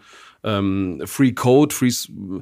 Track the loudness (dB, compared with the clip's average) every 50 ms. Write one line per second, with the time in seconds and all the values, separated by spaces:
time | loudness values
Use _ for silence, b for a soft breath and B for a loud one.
0 | B B B B B B B B -6 -2 -2 0 0 0 0 -2 -2 -4 -6 -8
1 | -10 -8 -2 2 2 2 2 2 2 4 6 6 4 4 0 0 0 0 0 -2
2 | -6 -10 -12 -12 -12 -10 -10 -10